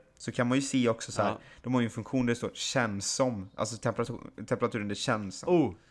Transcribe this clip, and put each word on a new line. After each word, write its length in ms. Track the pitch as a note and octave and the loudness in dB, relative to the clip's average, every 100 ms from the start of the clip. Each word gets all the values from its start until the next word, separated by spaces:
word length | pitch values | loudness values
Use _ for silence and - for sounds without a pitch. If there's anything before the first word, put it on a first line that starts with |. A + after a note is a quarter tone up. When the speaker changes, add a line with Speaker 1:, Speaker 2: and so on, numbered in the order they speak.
| - _ | -12 _
Speaker 1:
så 140 | - | -10
kan 160 | - B2 | 0 2
man 100 | C3 | 2
ju 40 | |
se 260 | C#3 C3+ A#2+ | 2 2 4
också 240 | A2 - | 2 -2
så 100 | G#2+ | 0
här, 80 | G#2 | 0
Speaker 2:
Ja. 80 | A2 - - | 0 -8 -14
Speaker 1:
de 120 | A#2+ B2+ | 0 2
har 60 | |
ju 40 | A#2 | 2
en 60 | |
funktion 360 | A#2 G#2 C3+ B2 | -2 -2 2 2
där 40 | |
det 60 | A#2 | 2
står 120 | G#2 - | 0 -4
"känns 560 | - C3+ A2+ G2 F#2+ - | -2 0 0 0 -4 0
som", 360 | C3 G#2+ F#2+ - | 0 0 -8 -4
alltså 220 | G#2+ A2+ | -4 -2
temperatur, 440 | A#2+ A2 A#2 A#2 - - G#2+ | -2 0 -2 -4 -12 -14 -4
temperaturen 420 | A2+ A#2 A2+ G#2 | 0 0 0 -4
det 60 | G2+ | -4
känns 440 | - A2 G2 - | 0 -2 -2 -6
som. 100 | - | 2
Speaker 2:
Oh. 260 | F3 B2 F2 _ | 4 4 0 _